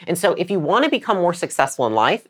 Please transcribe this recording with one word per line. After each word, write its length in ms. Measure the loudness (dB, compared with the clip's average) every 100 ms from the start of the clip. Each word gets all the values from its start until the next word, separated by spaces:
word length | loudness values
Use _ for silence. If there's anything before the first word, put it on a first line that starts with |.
| -6
And 100 | 0
so 160 | 0
if 160 | 0 -2
you 100 | -2
wanna 300 | 0 2 2
become 280 | 0 -2 0
more 180 | 0 -2
successful 500 | -4 0 0 0 0
in 80 |
life 320 | 2 2 2 -2